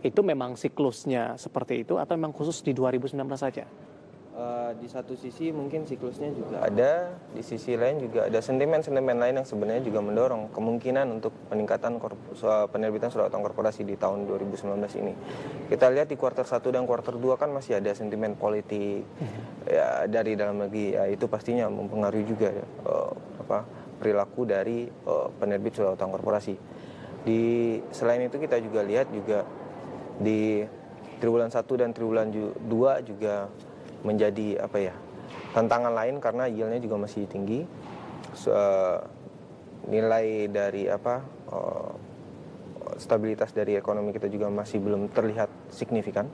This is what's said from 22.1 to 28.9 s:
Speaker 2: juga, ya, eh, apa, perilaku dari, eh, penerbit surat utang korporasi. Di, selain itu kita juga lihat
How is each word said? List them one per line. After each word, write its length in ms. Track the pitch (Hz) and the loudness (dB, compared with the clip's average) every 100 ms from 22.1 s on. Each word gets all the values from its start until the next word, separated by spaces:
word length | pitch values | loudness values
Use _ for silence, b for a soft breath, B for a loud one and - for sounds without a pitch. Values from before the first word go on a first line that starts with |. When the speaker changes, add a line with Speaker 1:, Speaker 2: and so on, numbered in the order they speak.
| 107 104 | 2 0
Speaker 2:
juga, 240 | 110 107 | 2 2
ya, 160 | 101 - | 0 -6
eh, 460 | - - - - - - - | -6 0 0 0 -4 -10 -14
apa, 240 | - 104 113 B B - | -2 -2 -2 B B -2
perilaku 480 | 110 101 98 - 120 | 2 2 2 -2 0
dari, 400 | 98 101 117 120 | 2 2 -2 -4
eh, 380 | - - 78 64 - | -6 0 2 0 -2
penerbit 400 | 101 101 107 - | 0 0 0 2
surat 160 | 101 | 0
utang 160 | 95 95 | 2 -2
korporasi. 480 | 95 - 104 101 95 - B B B B - | 0 2 0 0 -8 -8 B B B B -6
Di, 560 | - 113 117 120 117 113 - | 2 4 4 4 2 0 -4
selain 320 | - 117 120 123 | 0 4 4 2
itu 160 | 139 | -2
kita 160 | 151 123 | 2 2
juga 240 | 110 107 | 2 0
lihat 320 | 101 | 2